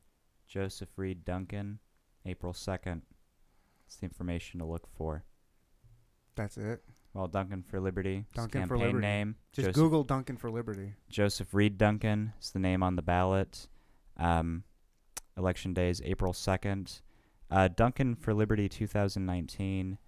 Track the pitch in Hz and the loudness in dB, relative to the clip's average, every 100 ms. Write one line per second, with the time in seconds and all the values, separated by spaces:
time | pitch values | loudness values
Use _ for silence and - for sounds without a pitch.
0 | _ _ _ _ _ 98 95 - 95 - | _ _ _ _ _ -4 -4 -6 -12 -6
1 | 95 90 90 92 90 101 101 107 - _ | -6 -4 -4 -4 -4 -6 -8 -10 -14 _
2 | _ _ 92 87 90 87 - 92 92 82 | _ _ -10 -8 -8 -6 -6 -4 -4 -8
3 | - - _ _ _ _ _ _ _ - | -10 -20 _ _ _ _ _ _ _ -12
4 | 87 - 87 85 - 87 80 82 - - | -12 -8 -4 -4 -6 -8 -6 -8 -10 -8
5 | 80 78 - _ _ _ _ _ - - | -6 -6 -10 _ _ _ _ _ -20 -20
6 | _ _ _ - 104 110 107 117 - - | _ _ _ -8 -8 -6 -6 -8 -12 -20
7 | _ 98 92 98 95 95 - 95 95 92 | _ -8 -4 -2 -4 -6 -6 -4 -2 -2
8 | 95 95 104 120 113 135 92 123 117 101 | -2 -4 -6 -6 -4 -2 0 2 2 2
9 | 104 104 104 110 _ - 95 139 160 156 | 2 0 -2 -6 _ -2 2 6 6 6
10 | 139 135 127 120 117 113 113 98 98 101 | 2 -2 -2 -8 -6 -6 -6 -6 -8 -12
11 | - - 104 - 92 98 104 98 107 104 | -8 2 2 2 0 4 4 6 4 4
12 | 110 104 110 - - 95 92 92 92 90 | 2 0 -2 -6 -8 0 2 4 2 2
13 | 85 87 92 95 92 - - - _ _ | 2 4 4 2 0 -6 -18 -20 _ _
14 | - - 85 82 82 82 - _ _ _ | -20 -2 2 2 2 -4 -8 _ _ _
15 | _ - - - 92 - 95 90 90 85 | _ -16 -14 -2 0 0 -2 2 2 0
16 | - 92 90 87 - 95 101 98 87 - | -2 -2 -2 -2 0 0 0 -4 -6 -14
17 | - - _ _ - 95 92 87 117 - | -20 -20 _ _ 0 4 6 6 2 4
18 | 131 113 - 107 107 107 98 - 104 104 | 0 0 0 2 4 2 0 -2 -2 0
19 | 101 98 92 90 80 - 95 95 92 98 | 0 0 -2 -2 -4 -4 -4 -2 -4 -8